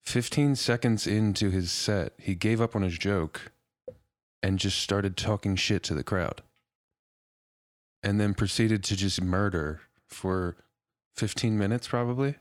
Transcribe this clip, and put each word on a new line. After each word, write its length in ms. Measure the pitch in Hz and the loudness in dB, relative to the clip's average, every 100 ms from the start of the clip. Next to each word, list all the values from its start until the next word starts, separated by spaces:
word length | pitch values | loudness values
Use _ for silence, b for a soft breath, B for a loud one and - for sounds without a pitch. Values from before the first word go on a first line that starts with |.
Fifteen 520 | - 123 120 - 143 135 | -2 -2 0 2 2 2
seconds 500 | - 120 123 110 - | 2 2 2 2 2
into 440 | 107 107 95 101 | 2 2 2 2
his 200 | 92 87 | 2 0
set, 420 | - - 104 71 - | -2 0 0 -2 -6
he 160 | - | -6
gave 260 | 90 107 113 | -2 0 2
up 140 | 113 110 | 0 2
on 60 | |
his 160 | 95 82 | -2 0
joke 540 | 98 101 78 - - _ _ _ - - _ _ _ _ | 0 0 -2 -6 -16 _ _ _ -20 -20 _ _ _ _
and 160 | 98 95 | -2 0
just 200 | 98 - | 0 -2
started 380 | - 101 98 92 | 0 2 0 -2
talking 400 | 110 104 101 92 | -2 0 0 0
shit 260 | - 101 | 0 0
to 100 | - | 0
the 80 | 76 | -4
crowd. 380 | 67 95 85 - - _ _ _ _ _ _ _ _ _ _ _ _ _ _ _ | -2 -2 -2 -6 -16 _ _ _ _ _ _ _ _ _ _ _ _ _ _ _
And 160 | 104 101 | 0 2
then 140 | 104 | 2
proceeded 480 | 101 101 - 113 107 | 2 0 2 2 2
to 120 | 95 98 | 0 -2
just 240 | 98 90 | 0 0
murder 600 | 92 92 101 87 76 78 - _ _ | 0 0 0 0 -4 -6 -12 _ _
for 480 | - 95 92 90 85 _ _ _ _ _ - | -8 -2 -2 -2 -6 _ _ _ _ _ -6
fifteen 420 | 107 - 117 110 | -4 -2 0 2
minutes, 280 | 101 117 - | 2 0 -2
probably. 480 | 123 120 123 139 143 | -2 0 0 -2 -4